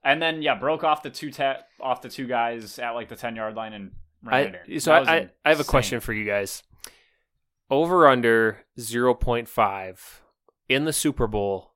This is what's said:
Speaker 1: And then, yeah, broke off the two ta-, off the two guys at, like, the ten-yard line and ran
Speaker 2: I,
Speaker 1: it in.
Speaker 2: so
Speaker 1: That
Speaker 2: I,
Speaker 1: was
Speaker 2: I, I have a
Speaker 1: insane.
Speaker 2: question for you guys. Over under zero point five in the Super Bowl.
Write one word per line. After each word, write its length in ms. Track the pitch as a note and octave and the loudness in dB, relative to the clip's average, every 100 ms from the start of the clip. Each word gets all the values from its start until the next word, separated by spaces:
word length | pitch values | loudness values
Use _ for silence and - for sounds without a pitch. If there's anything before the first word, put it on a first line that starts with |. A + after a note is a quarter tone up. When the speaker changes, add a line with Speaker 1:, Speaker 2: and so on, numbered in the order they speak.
Speaker 1:
And 200 | - D3+ | 2 0
then, 200 | E3 D#3+ | 0 -2
yeah, 140 | D3+ A2+ | -2 -2
broke 280 | C3 D#3 D#3+ | -2 -2 0
off 180 | D3+ | -2
the 60 | C#3+ | -4
two 200 | - D3+ | -12 -14
ta-, 280 | B2+ C#3 C3+ - _ | -4 -4 -4 -12 _
off 200 | C3 B2 | -6 -6
the 60 | B2 | -8
two 160 | - B2+ | -12 -4
guys 540 | B2 A#2 A#2 G#2+ - | -2 -2 -4 -12 -10
at, 120 | A#2+ | -8
like, 180 | A#2 G#2+ | -8 -10
the 80 | A2 | -10
ten-yard 380 | A#2+ A2+ A2 A2 | -10 -8 -8 -8
line 180 | A2 | -12
and 180 | G#2+ G2 - - _ | -12 -16 -16 -20 _
ran 100 | A#2 | -2
Speaker 2:
I, 60 | C3 | 0
Speaker 1:
it 160 | F3 F#3 - | 0 -4 -10
in. 120 | D#3+ | -4
Speaker 2:
so 120 | E3 | 4
Speaker 1:
That 40 | D#3+ | 4
Speaker 2:
I, 40 | |
Speaker 1:
was 100 | D3 | 6
Speaker 2:
I, 40 | |
I 360 | D#3+ F#2+ _ D3+ | 0 -2 _ 0
have 80 | D3+ | 2
a 20 | |
Speaker 1:
insane. 60 | C3+ | 4
Speaker 2:
question 340 | C#3 A#2 A#2+ | 2 2 -4
for 140 | - | -6
you 120 | G#2+ G#2 | -6 -2
guys. 380 | G2+ G2 - _ _ - _ _ _ _ _ _ _ _ | -2 -4 -10 _ _ -20 _ _ _ _ _ _ _ _
Over 380 | C3+ E3+ F3+ D3+ | 0 4 6 8
under 580 | B2+ A#2 A2+ A2 G#2+ _ - | 6 4 4 2 -2 _ -14
zero 340 | A2 A#2+ B2+ | -6 0 2
point 340 | B2 - A#2+ A#2 | 2 0 -2 -4
five 760 | - G#2 G2 F#2+ F#2 - - _ _ _ _ _ | 0 0 0 -10 -14 -20 -20 _ _ _ _ _
in 180 | C3 D#3 | 0 0
the 80 | |
Super 340 | D3+ D3+ - A2+ | 0 -2 0 -2
Bowl. 400 | G#2 G2+ F#2+ - | -2 -4 -4 -8